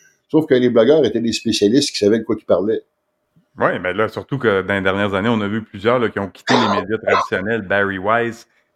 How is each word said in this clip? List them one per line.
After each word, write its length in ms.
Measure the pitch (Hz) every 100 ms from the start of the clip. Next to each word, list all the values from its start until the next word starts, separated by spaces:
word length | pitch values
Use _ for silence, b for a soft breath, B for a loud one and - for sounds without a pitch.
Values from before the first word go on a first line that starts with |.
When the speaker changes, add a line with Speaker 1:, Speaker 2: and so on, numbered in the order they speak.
| b b b
Speaker 1:
Sauf 160 | - -
que 80 |
les 160 | 127 123
blogueurs 340 | 117 117 156 123
étaient 160 | 113
des 120 | 117
spécialistes 580 | 110 117 110 104 110 -
qui 60 | -
savaient 220 | 101 113
de 40 |
quoi 120 | 110 110
ils 60 | -
parlaient. 380 | 90 101 110 - _ _ _ _ _ _ -
Speaker 2:
Ouais, 220 | 151 135
mais 140 | 90
là, 140 | 92 110
surtout 300 | - 95 139
que 240 | 113 98
dans 120 | 95 98
les 60 |
dernières 320 | 95 95 104
années, 160 | 95 110
on 120 | 113
a 60 | 101
vu 160 | 110
plusieurs, 360 | 107 101 104 123
là, 100 | 110
qui 100 | 104
ont 100 | 101
quitté 240 | - -
les 280 | 123 104 101
médias 160 | 95 110
traditionnels. 680 | 101 95 - 101 98 113 95
Barry 300 | 101 101 95
Weiss, 500 | 95 117 117 113 - _ _